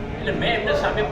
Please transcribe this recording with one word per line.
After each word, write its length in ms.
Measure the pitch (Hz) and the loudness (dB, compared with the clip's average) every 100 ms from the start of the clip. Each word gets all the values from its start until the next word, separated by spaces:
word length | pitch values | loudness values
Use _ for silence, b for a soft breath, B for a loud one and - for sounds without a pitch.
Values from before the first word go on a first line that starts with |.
| - - | -6 -4
એટલે 120 | - | -2
મેં 200 | - - | 0 2
એમને 300 | - - - | 2 2 2
સામે 220 | 196 220 208 | 2 0 -2